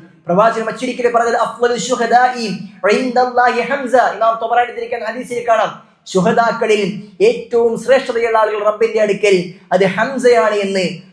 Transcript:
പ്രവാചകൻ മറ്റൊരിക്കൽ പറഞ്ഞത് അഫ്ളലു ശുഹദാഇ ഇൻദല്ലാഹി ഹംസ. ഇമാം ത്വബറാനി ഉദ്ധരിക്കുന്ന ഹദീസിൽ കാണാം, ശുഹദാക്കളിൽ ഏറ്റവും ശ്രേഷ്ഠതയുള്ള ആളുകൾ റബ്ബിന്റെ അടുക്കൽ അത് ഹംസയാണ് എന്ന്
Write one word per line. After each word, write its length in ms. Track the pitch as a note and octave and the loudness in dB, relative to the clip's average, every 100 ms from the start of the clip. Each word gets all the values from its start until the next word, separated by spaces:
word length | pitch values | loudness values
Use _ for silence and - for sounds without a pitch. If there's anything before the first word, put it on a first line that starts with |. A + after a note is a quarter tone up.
| - _ - | -18 _ -2
പ്രവാചകൻ 380 | F3+ A3+ A3+ | 2 2 0
മറ്റൊരിക്കൽ 460 | A3 - B3 A#3 A#3+ | -6 -6 -6 -2 0
പറഞ്ഞത് 260 | A#3 A#3 A3+ | 0 0 0
അഫ്ളലു 400 | A3+ - A#3+ A#3+ | -2 -2 -2 -2
ശുഹദാഇ 720 | - A#3+ A#3 A#3+ B3+ B3 A3 F3 - - F#3+ | -4 -2 2 2 2 0 -6 -8 -12 -4 0
ഇൻദല്ലാഹി 680 | A#3 C4 B3 B3 A#3+ B3 A#3 | 0 0 0 0 2 2 0
ഹംസ. 340 | A#3 C#4 B3 | -2 -4 0
ഇമാം 400 | B3 G3+ G3+ A3+ | 2 2 2 0
ത്വബറാനി 360 | A3+ A3+ A#3+ A#3+ | 0 0 0 0
ഉദ്ധരിക്കുന്ന 340 | A#3 A3+ A3+ | -4 -8 -6
ഹദീസിൽ 400 | G#3+ A#3 A#3+ A#3+ - | -6 -8 -8 -4 0
കാണാം, 340 | A3 F#3 - - _ - | 0 0 -6 -20 _ -4
ശുഹദാക്കളിൽ 1040 | F#3+ F#3+ G3 A3+ - A3 G#3+ F#3+ - - - | 0 2 2 0 0 0 0 -2 -6 -10 0
ഏറ്റവും 640 | G#3+ A#3+ - A#3 A#3 A3+ | 0 0 -2 0 0 0
ശ്രേഷ്ഠതയുള്ള 540 | - C4 C4 A#3 A#3 A3 | 0 0 0 -2 0 2
ആളുകൾ 260 | G#3+ G#3+ | 2 0
റബ്ബിന്റെ 360 | G#3 G#3 A3+ G#3+ | -2 0 0 0
അടുക്കൽ 540 | G#3 G3 G#3 F#3 F3 - - | 0 2 2 2 0 -10 -2
അത് 120 | F#3 | 2
ഹംസയാണ് 680 | F#3+ F#3 A#3 C4 B3 A3+ A3 | 2 0 -2 2 4 4 2
എന്ന് 440 | G#3 G3 F#3+ F3 D#3+ - | 0 -2 -2 -2 -6 -10